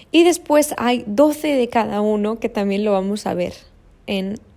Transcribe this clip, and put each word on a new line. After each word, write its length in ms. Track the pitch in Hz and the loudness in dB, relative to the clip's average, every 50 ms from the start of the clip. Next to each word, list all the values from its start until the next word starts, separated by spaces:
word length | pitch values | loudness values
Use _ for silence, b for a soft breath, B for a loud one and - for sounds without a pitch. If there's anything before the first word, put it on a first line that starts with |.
| B B | B B
y 120 | - 330 349 | 4 4 6
después 500 | 359 330 339 - - 294 302 294 294 302 | 4 4 0 0 2 2 4 2 2 -2
hay 280 | - 226 240 247 240 - | -2 -2 -2 -2 -2 -4
doce 480 | 214 202 254 294 302 294 302 - 302 285 | -2 2 4 4 4 2 0 -2 -2 0
de 140 | 254 240 233 | 0 0 0
cada 340 | - 233 208 208 202 208 | 0 -2 -2 -2 -2 -2
uno, 360 | 208 214 214 208 202 214 226 226 | 0 0 0 0 -2 -4 -4 -4
que 100 | - 226 | -6 -6
también 360 | 233 220 202 202 196 202 214 | -4 -4 -2 -2 -2 -2 0
lo 80 | 214 | 0
vamos 340 | 196 190 190 196 208 214 - | 0 0 0 -2 -4 -4 -4
a 80 | 190 180 | -4 -4
ver 200 | 175 180 185 - - - - _ _ _ _ _ _ - | -4 -4 -6 -8 -12 -20 -20 _ _ _ _ _ _ -8
en, 320 | - 202 190 190 196 214 - _ _ _ | -6 -6 -4 -4 -6 -8 -12 _ _ _